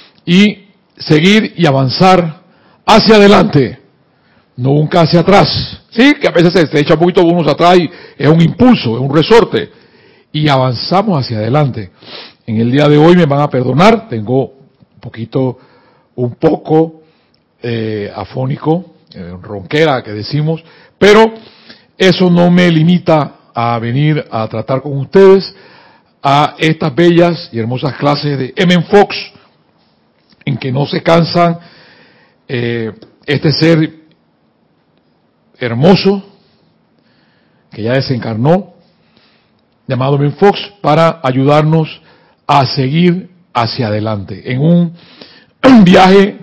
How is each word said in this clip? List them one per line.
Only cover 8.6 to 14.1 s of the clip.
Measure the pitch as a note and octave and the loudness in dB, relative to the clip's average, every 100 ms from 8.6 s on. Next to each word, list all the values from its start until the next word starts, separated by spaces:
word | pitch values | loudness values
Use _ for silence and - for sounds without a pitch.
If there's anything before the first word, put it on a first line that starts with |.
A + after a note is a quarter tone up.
| B3 A3+ A#2+ A2+ | 2 2 0 -4
es | |
un | C3+ D#3 | -2 0
resorte, | C#3+ A3 F#3 A2+ D#2+ _ _ _ _ _ _ | 4 4 2 -2 -6 _ _ _ _ _ _
y | D3+ D3+ | -4 0
avanzamos | C3+ C3 A#2 - F3+ A3 D#3 | 0 0 -4 -4 -2 -2 -4
hacia | A#2 A2 | -4 -6
adelante. | A2 C#3+ C#3 A#2 F#2 _ - - - _ - | -2 0 -2 -4 -14 _ -20 -20 -20 _ -6
En | A2 | -4
el | A#2+ | 0
día | C#3 D3 | 0 2
de | D3 | 4
hoy | D#3+ F3+ | 4 4
me | D#3+ | 2
van | C#3 | 0
a | D3 | -2
perdonar, | C3 B2 C3 G3+ A3+ | -2 -2 2 2 2
tengo | - | -2